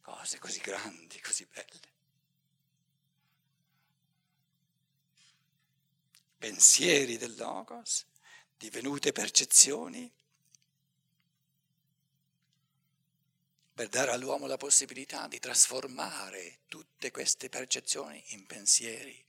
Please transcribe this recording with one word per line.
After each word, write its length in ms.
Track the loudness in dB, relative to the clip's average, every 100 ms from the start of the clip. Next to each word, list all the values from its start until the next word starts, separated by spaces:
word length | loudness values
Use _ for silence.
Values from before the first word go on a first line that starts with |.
cose 380 | -16 -12 -10 -10
così 200 | -10 -8
grandi, 640 | -6 -8 -8 -14 -20 -16
così 240 | -6 -6 -6
belle. 340 | -18 -18 -20 -20 _ _ _ _ _ _ _ _ _ _ _ _ _ _ _ _ _ _ _ _ _ _ _ _ _ _ _ _ _ _ _ _ _ _ _ _ _ _ _ _ _ _ -20 _ _
Pensieri 800 | -10 8 8 10 6 4 4 -4
del 180 | -8 -8
Logos, 720 | -8 -8 -12 -14 -6 -6 -6 _ -20 -20 _ _
divenute 540 | -12 -8 -6 -2 -2
percezioni, 1000 | -2 2 2 6 8 8 4 -6 -12 -14 _ _ _ _ -20 _ _ _ _ _ _ _ _ _ _ _ _ _ _ _ _ _ _ _ _ _ _ _ _ _ _ _ _ _ _ _
per 140 | -12 -2
dare 240 | 0 0
all'uomo 360 | 0 -2 -4 -4
la 100 | -6
possibilità 720 | 2 2 2 -10 -10 -10 -10
di 120 | -10
trasformare 1200 | -2 4 4 2 -8 -8 -8 -8 -10 -12 -14 -18 _
tutte 420 | -18 -18 _ -8
queste 400 | -4 -2 -2 -4
percezioni 720 | -10 -4 -4 -2 -4 -6 -14 -16
in 160 | -18 -16
pensieri 800 | -4 4 4 2 -10 -14 -18